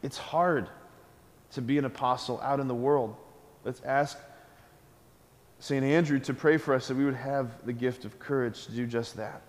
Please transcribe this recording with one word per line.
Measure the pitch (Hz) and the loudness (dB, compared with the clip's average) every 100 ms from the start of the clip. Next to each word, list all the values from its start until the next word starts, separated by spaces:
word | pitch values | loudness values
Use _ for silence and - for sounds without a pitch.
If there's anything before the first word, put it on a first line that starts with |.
It's | 143 - | -8 -10
hard | - 156 180 151 92 - - - - - - - - | -2 2 4 2 -2 -12 -20 -20 -20 -20 -20 -20 -12
to | - | -6
be | 120 143 | 0 2
an | |
apostle | 135 135 131 123 - 117 | 2 0 0 0 -2 -4
out | 131 139 | 0 0
in | 135 | 0
the | |
world. | 120 131 143 113 107 - - - - | 0 2 2 2 -6 -18 -20 -20 -10
Let's | - 127 | -10 -8
ask | - 135 143 - - - - - - - - - - - _ - - - | 0 2 0 -4 -18 -20 -20 -20 -20 -20 -20 -20 -20 -20 _ -20 -20 -18
Saint | - 139 | -2 0
Andrew | 135 156 160 139 | 4 4 4 2
to | 135 | 0
pray | 127 156 156 | 2 4 4
for | 151 | 4
us | 131 123 | 0 2
that | 131 | 0
we | |
would | 139 | 2
have | 127 135 139 123 117 113 | 0 -2 -2 -2 -6 -8
the | |
gift | 120 127 123 | -2 -2 -2
of | 104 - | -12 -14
courage | - 139 120 110 - | -2 0 0 -4 -8
to | |
do | 113 120 | -4 -2
just | 117 117 - | -2 -4 -8
that. | 107 95 | -10 -10